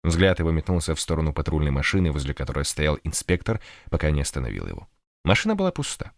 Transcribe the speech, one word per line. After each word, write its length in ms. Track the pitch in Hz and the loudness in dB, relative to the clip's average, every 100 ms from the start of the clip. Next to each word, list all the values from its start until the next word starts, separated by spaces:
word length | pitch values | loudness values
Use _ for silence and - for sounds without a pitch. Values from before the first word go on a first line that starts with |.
Взгляд 340 | 85 82 95 90 | 2 4 4 4
его 140 | 82 | 2
метнулся 420 | 80 - 90 - | 0 2 -2 0
в 60 | 78 | -4
сторону 320 | - 80 78 | -2 0 0
патрульной 400 | 73 - 78 76 | 0 0 0 2
машины, 400 | 69 71 95 87 | 2 2 2 2
возле 200 | 73 69 | 0 -4
которой 320 | 71 65 67 | -4 -4 -2
стоял 320 | 73 - 76 76 | -4 0 0 0
инспектор, 580 | - - - 90 - 110 - - - | -2 -6 0 0 0 -4 -6 -20 -4
пока 220 | - 78 | 0 2
не 80 | 73 | 2
остановил 480 | 71 71 62 50 50 | 0 -4 -4 -6 -8
его. 200 | 50 - _ _ _ | -10 -14 _ _ _
Машина 320 | - 101 214 208 | 2 2 2 0
была 160 | 185 | 0
пуста. 400 | 175 143 - - | -2 -6 -8 -12